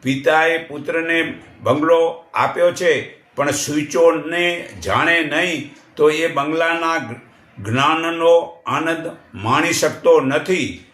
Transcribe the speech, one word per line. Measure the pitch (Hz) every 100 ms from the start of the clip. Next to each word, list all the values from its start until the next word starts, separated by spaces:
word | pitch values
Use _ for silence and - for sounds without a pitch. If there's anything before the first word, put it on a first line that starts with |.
પિતાએ | 127 135 151 156 165 165
પુત્રને | 165 147 147 165 165 165 151 - - -
બંગલો | 107 135 156 165 165 - -
આપ્યો | 110 131 170 175
છે, | - 180 139 - - _ -
પણ | 143
સૂચોને | 131 - 147 147 180 165 160 151 170 175 175 - 98
જાણે | 90 107 156 170
નહીં, | 151 151 180 160 - - - -
તો | 151
એ | 156 165
બંગલાના | 139 143 160 165 170 165 165
જ્ઞ-, | 123 120 - _ _ -
જ્ઞાનનો | 107 120 143 165 165 165 165 170 - - -
આનંદ | 139 160 165 - - -
માણી | - 104 139 165
શકતો | 160 156 - 170 160
નથી. | 135 143 156 185 117 85 -